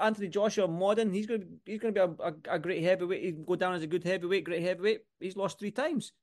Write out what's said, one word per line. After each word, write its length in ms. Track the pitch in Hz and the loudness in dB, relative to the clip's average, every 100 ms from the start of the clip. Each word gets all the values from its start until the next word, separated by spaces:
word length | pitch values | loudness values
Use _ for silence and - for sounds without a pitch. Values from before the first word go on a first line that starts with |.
Anthony 280 | 214 214 196 | 2 2 -2
Joshua, 380 | 190 208 208 185 | 0 2 2 0
modern, 460 | 165 190 208 220 | 2 2 4 2
he's 140 | 190 214 | 0 -2
gonna, 180 | 226 175 170 - | -4 -6 -14 -10
he's 140 | 214 | -4
gonna 120 | 226 | 0
be 80 | 196 | 2
a, 80 | 180 | 2
a, 260 | 160 170 156 135 | 2 -6 -6 -4
a 60 | 156 | -2
great 240 | 165 170 | -2 2
heavyweight. 400 | 170 185 175 170 | 4 4 2 -2
He 100 | 175 | -2
can 120 | 156 | -4
go 120 | 156 180 | -2 0
down 180 | 180 | 0
as 80 | 180 | 0
a 40 | 156 | -2
good 180 | 175 | -2
heavyweight, 400 | 170 185 175 196 | 0 0 0 0
great 180 | 160 170 | 0 -2
heavyweight. 380 | 180 175 202 220 - _ | -2 0 0 0 -4 _
He's 160 | 185 196 | -8 -2
lost 220 | 190 - | -4 -4
three 120 | 208 | -4
times. 420 | 226 302 277 - - | -2 0 0 -4 -10